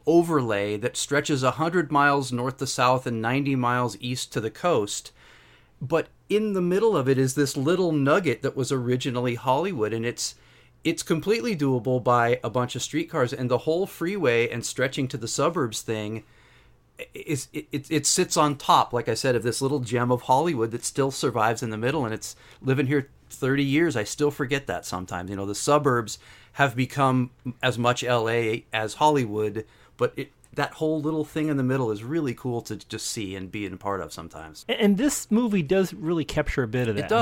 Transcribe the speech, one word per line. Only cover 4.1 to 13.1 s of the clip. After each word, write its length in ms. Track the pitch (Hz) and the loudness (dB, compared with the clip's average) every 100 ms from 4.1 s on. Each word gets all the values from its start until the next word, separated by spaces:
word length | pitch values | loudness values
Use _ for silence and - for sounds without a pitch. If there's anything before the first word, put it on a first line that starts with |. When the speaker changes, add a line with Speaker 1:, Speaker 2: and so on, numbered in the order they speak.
| 127 - | -6 -6
Speaker 1:
to 80 | 139 | -4
the 80 | 110 | -4
coast. 600 | - 175 143 104 - - - - - - - _ - | -2 0 2 0 -4 -10 -18 -20 -20 -20 -20 _ -12
But 280 | 127 160 - _ - | -2 -2 -2 _ -2
in 260 | 202 214 | 0 0
the 80 | 190 | 0
middle 360 | 175 185 226 185 | 2 4 4 4
of 100 | 131 | 4
it 100 | 131 | 4
is 160 | 135 139 | 2 2
this 200 | 139 143 | 0 0
little 340 | 135 180 180 | 2 2 2
nugget 500 | 156 139 170 170 117 | 2 4 4 2 -2
that 140 | 135 - | -2 -2
was 160 | 127 | -2
originally 640 | 135 120 127 139 123 123 120 | -2 0 -2 -2 -2 -2 -2
Hollywood, 580 | 131 131 185 160 107 | 0 2 0 -2 -2
and 120 | 113 117 | -2 -4
it's, 280 | - - - - - _ _ | -4 -8 -10 -20 -20 _ _
it's 200 | 156 165 | -4 -2
completely 520 | - 165 175 226 233 185 | -2 -2 0 0 0 0
doable 480 | 139 127 113 127 | 0 0 0 0
by 360 | 113 123 117 123 | 2 4 4 2
a 60 | 117 | 0
bunch 260 | 117 123 127 | -2 -4 -4
of 60 | |
streetcars, 500 | - 151 165 | -6 -6 -4